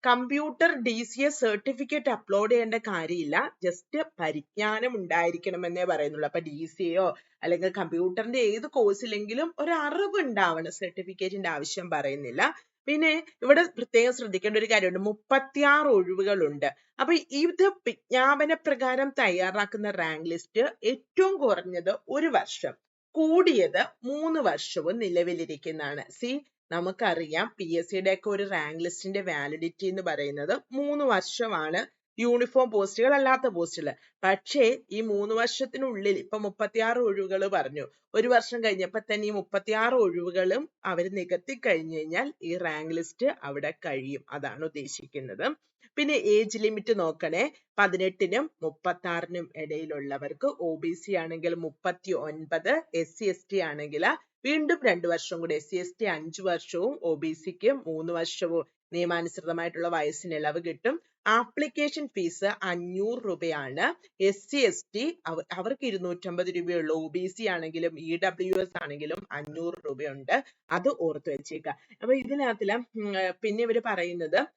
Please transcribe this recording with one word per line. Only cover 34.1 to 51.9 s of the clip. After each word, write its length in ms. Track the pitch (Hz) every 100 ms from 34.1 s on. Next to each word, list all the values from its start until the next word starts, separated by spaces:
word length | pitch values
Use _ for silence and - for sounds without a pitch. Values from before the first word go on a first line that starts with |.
| _
പക്ഷേ 400 | 190 196 - 285 233 262 _ 208
ഈ 40 | 226
മൂന്ന് 240 | 202 208 226
വർഷത്തിനുള്ളിൽ 760 | 233 - 262 262 262 208 202 190
ഇപ്പൊ 120 | - 214 208
മുപ്പത്തിയാറ് 540 | - 202 226 220 240 233
ഒഴിവുകൾ 360 | 196 185 190 196 185
പറഞ്ഞു, 280 | 131 143 - _ _ 214
ഒരു 120 | 240
വർഷം 240 | 240 233 240
കഴിഞ്ഞപ്പോ 360 | 226 190 180 220 214
തന്നെ 160 | 208 208
ഈ 20 | 208
മുപ്പത്തിയാറ് 580 | - 196 190 214 233 254
ഒഴിവുകളും 580 | 202 175 175 180 185 226 311 _ 190
അവര് 180 | 175 185 190
നികത്തി 380 | 180 180 220 269 240
കഴിഞ്ഞു 300 | 170 160 160
കഴിഞ്ഞാൽ 300 | 156 170 277 - 165
ഈ 40 | 175 170
റാങ്ക് 300 | 151 160 165
ലിസ്റ്റ് 320 | 165 - 262 - 143
അവിടെ 240 | 143 147 160 170
കഴിയും, 380 | 135 135 139 - 143
അതാണ് 260 | 139 113 160
ഉദ്ദേശിക്കുന്നത്. 760 | 151 135 - - 147 131 98 247 311 _ _ _ -
പിന്നെ 200 | 294 285 202 208
ഏജ് 220 | 214 220
ലിമിറ്റ് 320 | 214 214 214 208
നോക്കണേ, 420 | 165 156 165 165 285 _ _ -
പതിനെട്ടിനും 680 | 202 180 185 185 185 214 311 _
മുപ്പത്താറിനും 840 | 160 151 180 175 180 170 170 175 165 156
ഇടയിലുള്ളവർക്ക്, 840 | 151 156 156 147 139 139 143 - 277 285 170
ഒ 40 | 156
ബി 120 | 165 175
സി 100 | - 185
ആണെങ്കിൽ 300 | 165 165 170 170 160
മുപ്പത്തിയൊൻപത്, 1080 | - 185